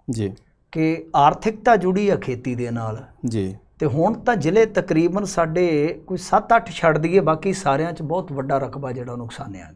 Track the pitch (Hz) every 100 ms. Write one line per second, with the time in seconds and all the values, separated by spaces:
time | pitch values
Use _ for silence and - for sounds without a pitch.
0 | - 117 101 107 _ _ _ 160 160 165
1 | 160 151 147 - 220 214 247 214 185 185
2 | 202 156 - 117 131 120 120 117 110 110
3 | - - 120 113 95 98 _ - 151 147
4 | 190 233 - 220 151 214 220 185 - 160
5 | 170 190 202 - 165 170 175 151 156 -
6 | - 180 - 208 214 226 226 - 165 156
7 | 165 190 156 156 196 190 139 139 165 160
8 | 147 180 180 139 135 139 127 123 135 123
9 | 123 120 113 - 101 92 80